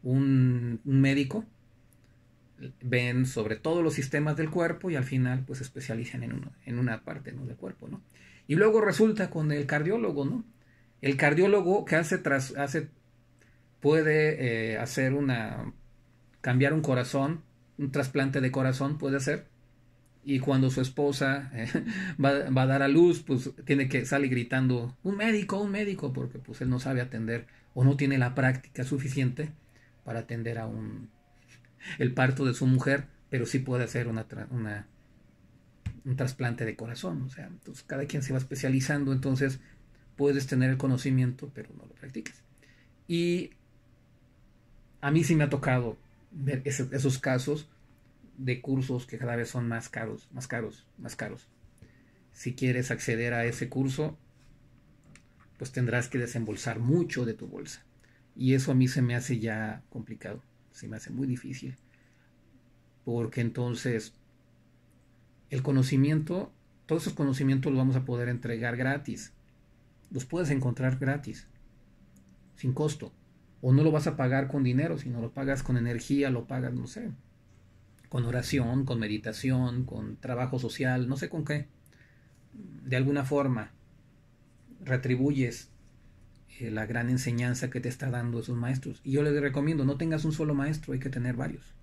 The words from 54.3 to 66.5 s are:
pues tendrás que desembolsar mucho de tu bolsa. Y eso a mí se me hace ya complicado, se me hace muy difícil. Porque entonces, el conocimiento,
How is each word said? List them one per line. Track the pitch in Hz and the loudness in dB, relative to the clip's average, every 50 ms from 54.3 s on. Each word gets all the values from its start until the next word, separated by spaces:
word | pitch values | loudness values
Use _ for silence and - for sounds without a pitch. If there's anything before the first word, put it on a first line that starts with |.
| _ _ - - - - - - - - _ - - _ _ - - - _ _ _ _ - - - | _ _ -20 -20 -20 -20 -20 -20 -20 -20 _ -20 -20 _ _ -20 -20 -20 _ _ _ _ -20 -20 -14
pues | - 127 - | -12 -12 -6
tendrás | - 131 123 117 113 123 123 | -2 -2 0 2 0 0 -2
que | - - 127 | -2 -4 -4
desembolsar | 120 120 - 120 113 104 107 - - 127 110 110 | -4 -2 -4 -6 -4 -4 -6 -6 -6 -6 -4 -2
mucho | 120 123 151 175 165 165 - - 123 | 2 4 4 4 2 0 -2 -4 -2
de | 113 107 | -4 -4
tu | - - | -8 -10
bolsa. | - - - - - - - _ _ _ _ _ _ _ _ _ _ _ | -14 -12 -14 -14 -14 -16 -18 _ _ _ _ _ _ _ _ _ _ _
Y | - 131 127 135 | 0 4 4 4
eso | 135 131 147 | 4 4 4
a | 135 | 4
mí | 131 131 | 4 4
se | 127 - - | 4 4 2
me | 123 120 120 | 2 2 0
hace | 120 123 - 123 110 | -2 -2 -2 -4 -2
ya | 110 113 107 110 110 107 107 - - _ | -2 -4 -4 -4 -4 -6 -8 -10 -14 _
complicado, | - 117 107 - - - - 95 107 127 - _ _ _ _ _ | -14 -14 -12 -12 -14 -14 -12 -12 -12 -12 -16 _ _ _ _ _
se | _ - - | _ -16 -14
me | 107 110 | -12 -12
hace | 107 - 123 | -12 -12 -10
muy | 127 123 139 | -6 -6 -4
difícil. | 135 123 127 - - 131 131 131 131 131 _ _ _ _ _ _ _ _ _ _ _ _ _ _ _ _ - _ _ _ _ _ _ _ _ _ | -4 -4 -6 -6 -12 -12 -10 -10 -14 -14 _ _ _ _ _ _ _ _ _ _ _ _ _ _ _ _ -20 _ _ _ _ _ _ _ _ _
Porque | 127 120 117 113 110 - 127 | -4 -2 -2 -4 -4 -2 -2
entonces, | 120 117 113 135 131 120 120 - - 127 120 110 110 - - - _ _ _ _ _ _ _ _ _ _ _ _ _ _ _ _ _ _ _ _ _ _ _ _ _ - | -2 -2 -2 -2 -4 -4 -4 -4 -2 -2 -2 -2 -4 -8 -18 -20 _ _ _ _ _ _ _ _ _ _ _ _ _ _ _ _ _ _ _ _ _ _ _ _ _ -6
el | 139 131 131 | -4 -2 0
conocimiento, | 147 135 135 127 131 151 135 135 143 156 156 151 - 175 185 214 - | 2 4 4 4 4 4 4 4 4 4 0 0 -2 -4 -6 -6 -8